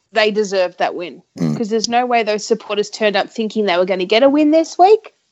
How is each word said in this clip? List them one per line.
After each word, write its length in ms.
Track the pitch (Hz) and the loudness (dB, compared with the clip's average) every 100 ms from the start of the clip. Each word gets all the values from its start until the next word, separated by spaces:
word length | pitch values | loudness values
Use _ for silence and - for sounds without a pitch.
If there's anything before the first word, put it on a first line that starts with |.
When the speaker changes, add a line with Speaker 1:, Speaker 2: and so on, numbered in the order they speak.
| _ | _
Speaker 1:
they 180 | 214 214 | -2 0
deserved 460 | 208 196 190 180 - | 0 -2 -2 -2 -2
that 160 | 139 147 | -4 -4
win. 260 | 175 185 _ - | -10 -14 _ -6
Speaker 2:
Mm. 200 | 160 - | -4 -2
Speaker 1:
'Cause 100 | 208 | -2
there's 200 | 220 226 | -4 0
no 160 | 233 247 | 0 0
way 180 | 233 | 0
those 220 | 214 208 - | 0 -4 -2
supporters 440 | 208 - 208 202 | -4 -2 -6 -6
turned 280 | - 214 196 | -2 -2 0
up 120 | - | -4
thinking 360 | - 220 214 202 | -6 -4 -2 0
they 120 | 175 | 0
were 80 | 185 | 0
gonna 200 | 185 185 | -2 0
get 180 | 220 | 2
a 60 | 277 | 4
win 220 | 294 302 | 4 4
this 260 | 320 320 - | 2 0 2
week, 360 | 370 440 - _ _ | 4 4 0 _ _